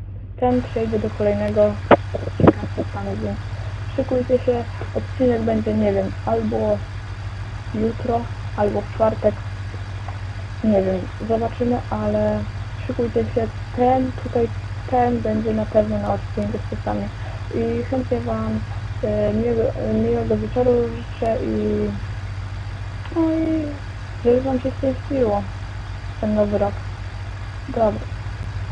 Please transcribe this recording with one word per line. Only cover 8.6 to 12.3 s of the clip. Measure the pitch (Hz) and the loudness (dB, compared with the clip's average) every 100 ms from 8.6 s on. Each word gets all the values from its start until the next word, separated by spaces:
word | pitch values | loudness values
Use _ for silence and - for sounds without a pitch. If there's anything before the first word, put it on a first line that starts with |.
| 208 202 | 2 2
w | - | -2
czwartek. | - 220 - 208 - - - - - - - - - - - - - | 2 2 4 0 0 -6 -8 -8 -8 -8 -8 -8 -6 -6 -8 -8 -2
Nie | 220 202 | 4 4
wiem, | 190 185 175 - 214 | 4 0 -2 -6 0
zobaczymy, | 226 226 - 240 240 - | 0 0 0 0 0 0
ale | 214 214 208 214 | -2 2 2 2